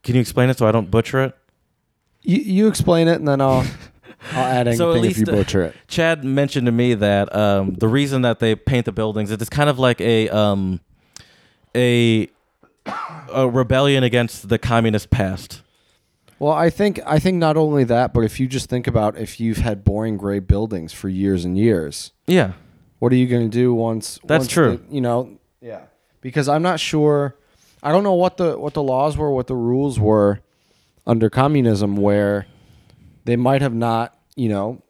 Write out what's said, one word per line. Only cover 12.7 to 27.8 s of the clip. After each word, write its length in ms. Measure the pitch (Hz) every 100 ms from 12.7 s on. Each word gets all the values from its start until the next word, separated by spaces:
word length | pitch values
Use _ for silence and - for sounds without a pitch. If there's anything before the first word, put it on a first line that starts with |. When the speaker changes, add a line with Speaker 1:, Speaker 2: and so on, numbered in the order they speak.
| _ - - - 156 131
Speaker 1:
a 160 | 131 131
rebellion 540 | 123 120 131 143 135
against 440 | 123 123 117 - 101
the 100 | 113
communist 520 | - 117 113 107 -
past. 520 | - 95 92 - - _ _ _ _ _ _ _ _
Speaker 2:
Well, 140 | 147
I 180 | 156 165
think, 280 | - 208 180 -
I 120 | 151
think 160 | 185 180
not 180 | 160 156
only 280 | 151 147
that, 280 | 120 120 123
but 120 | 120
if 160 | 110 117
you 80 | 131
just 200 | 131 -
think 180 | 123 117
about 280 | 117 107 110
if 220 | 107 -
you've 200 | 113 107
had 260 | 117 101
boring 320 | 101 104 110 101
gray 240 | 98 101
buildings 520 | 92 98 110 98 80
for 160 | - 98
years 360 | 92 98 92
and 120 | 90 92
years, 540 | 113 95 76 - - _ -
Speaker 1:
Yeah. 260 | 185 98 92 - _ _ _
Speaker 2:
what 140 | 120
are 40 | 127
you 120 | 123
gonna 200 | 120 113
do 240 | 117 123
once, 460 | 117 113 113 - -
Speaker 1:
That's 180 | - 151
Speaker 2:
once 60 | 127
Speaker 1:
true. 280 | 175 131 120 -
Speaker 2:
the, 60 |
you 60 | 143
know, 380 | 120 120 127 - _ _
yeah. 220 | 120 98 - _ _ _
Because 280 | 131 151 139
I'm 140 | 151
not 180 | 180 160
sure, 560 | - 156 151 147 139 - _ _ _ _